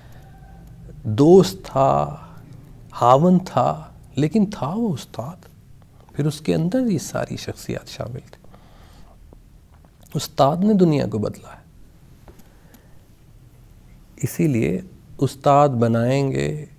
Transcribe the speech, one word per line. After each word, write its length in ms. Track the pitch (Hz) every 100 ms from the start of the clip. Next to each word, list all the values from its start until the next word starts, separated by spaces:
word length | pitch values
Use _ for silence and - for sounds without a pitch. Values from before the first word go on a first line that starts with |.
| - - - - - - - - - - 113
दोस्त 560 | 107 151 185 185 - -
था, 520 | 135 135 143 147 147 - - - - - - -
हावन 460 | - 120 135 180 180
था, 500 | 185 - 135 156 - - - 123
लेकिन 280 | 151 220 208
था 200 | - 131
वो 220 | 208 233
उस्ताद। 600 | 135 - - 131 - - - - - - - -
फिर 120 | - 147
उसके 260 | - -
अंदर 280 | 170 170 262
ये 180 | 247 175
सारी 380 | - - - 113
शख्सियत 520 | - - - - -
शामिल 320 | - - 123
थी। 180 | - - - - - - - - - - - - - - _ - - _ - 156
उस्ताद 480 | - - 135 170
ने 100 | 208
दुनिया 320 | 202 175 143 123
को 120 | 113
बदला 340 | 104 - -
है। 100 | - - - - - - - - - - - - - - - - - - - - - - - - - - -
इसीलिए 680 | - - 160 117 135 185 - - - -
उस्ताद 500 | 139 - 143 143 147
बनाएंगे 1000 | 120 117 117 120 139 139 135 147 151 151